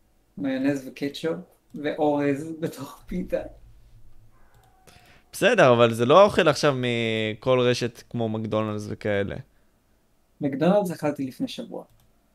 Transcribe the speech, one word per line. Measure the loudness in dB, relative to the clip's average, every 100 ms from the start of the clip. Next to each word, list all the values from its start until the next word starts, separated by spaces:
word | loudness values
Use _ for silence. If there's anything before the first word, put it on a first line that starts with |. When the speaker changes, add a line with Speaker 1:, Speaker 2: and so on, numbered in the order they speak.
| _ _ _ -8
Speaker 1:
מיונז | -6 -2 -2 -4 -6
וקטשופ, | -10 -10 -6 -6 -6 -10 _ _ -10
ואורז | -6 -2 0 0 0 -2 -6 -8
בתוך | -8 -8 -16 -16 -10
פיתה. | -8 -6 -6 -8 -16 -20 -20 -20 -20 -20 -20 -20 -20 -20 _ _ _ _ -20 _ -20 _
Speaker 2:
בסדר, | 0 2 6 6
אבל | 8 6
זה | 4 6
לא | 8
אוכל | 8 6 2
עכשיו | 2 0 0
מכל | -2 -2 -2 -2 -4 -4 0 2
רשת | 2 0 -4 -8 -10
כמו | -6 -4
מקדונלדס | -4 -4 -4 -4 -6 -10
וכאלה. | -8 -4 -2 -2 -8 -14 _ _ _ _ _ _ _ _ -8
Speaker 1:
מקדונלדס | -6 0 2 2 0
אכלתי | -4 -6 -4 -8
לפני | -8 -10
שבוע, | -10 -14 -14 -18 _ _ _ _